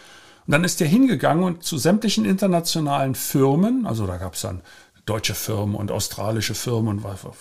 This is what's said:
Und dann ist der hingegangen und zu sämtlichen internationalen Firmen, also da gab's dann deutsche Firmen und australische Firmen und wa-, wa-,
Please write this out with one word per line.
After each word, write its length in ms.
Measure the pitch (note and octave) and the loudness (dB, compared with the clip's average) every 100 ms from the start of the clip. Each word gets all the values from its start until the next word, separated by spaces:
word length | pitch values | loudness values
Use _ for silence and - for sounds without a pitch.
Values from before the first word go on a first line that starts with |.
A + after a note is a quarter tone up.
| - - - - - | -20 -20 -20 -12 0
Und 40 | |
dann 120 | D3 | 0
ist 160 | F3 - | 2 0
der 80 | D#3 | 4
hingegangen 560 | G3+ C4 D#3 C#3 D3+ | 6 6 4 2 2
und 180 | F#3 E3+ | 2 -2
zu 160 | - D3 | -6 0
sämtlichen 460 | D#3 G#3+ G#3+ G#3 | 2 2 2 0
internationalen 880 | G#3 F#3+ G3 E3+ E3 E3+ D3 C#3+ C3+ | 2 2 2 2 0 -2 0 0 0
Firmen, 720 | C3 - D3 C3+ C#3+ G#3 B3+ A3 | -2 -2 2 4 4 2 2 -2
also 180 | A2+ | -2
da 120 | G2 F2+ | -4 -4
gab's 240 | F#2 - | -8 -8
dann 200 | G#2 F2+ - - - _ - | -8 -8 -12 -20 -20 _ -6
deutsche 280 | G#2+ - | -4 -4
Firmen 400 | - - G#2+ G#2 | -6 -4 -2 -2
und 160 | G2+ G2+ | -2 -4
australische 640 | G#2+ - - G2+ A2 G2+ | -4 -4 -6 -4 -2 -2
Firmen 420 | A2 - A#2 A2+ G2+ | -4 -2 0 0 -2
und 80 | |
wa-, 140 | G#2+ G2 | -6 -12
wa-, 120 | - - | -14 -16